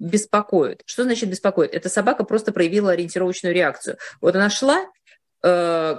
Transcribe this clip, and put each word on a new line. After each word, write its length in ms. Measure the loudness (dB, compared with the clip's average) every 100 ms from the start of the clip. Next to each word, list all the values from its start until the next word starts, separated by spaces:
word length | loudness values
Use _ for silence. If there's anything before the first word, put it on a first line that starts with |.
беспокоят. 800 | -2 -2 0 -2 2 2 0 -2
Что 200 | -8 -4
значит 260 | -2 -2 -4
беспокоит? 420 | -2 -2 0 0
Эта 160 | -2 -4
собака 360 | -2 0 0
просто 280 | 0 -2 -2
проявила 380 | 0 0 2 2
ориентировочную 640 | 0 -2 -2 -2 -2 -2
реакцию. 420 | 0 0 -2 -10 -12 -14 -2
Вот 140 | 2
она 160 | 4 2
шла, 340 | 2 2 2 -2 _ _ _ _ _
э, 540 | 2 4 2 0 0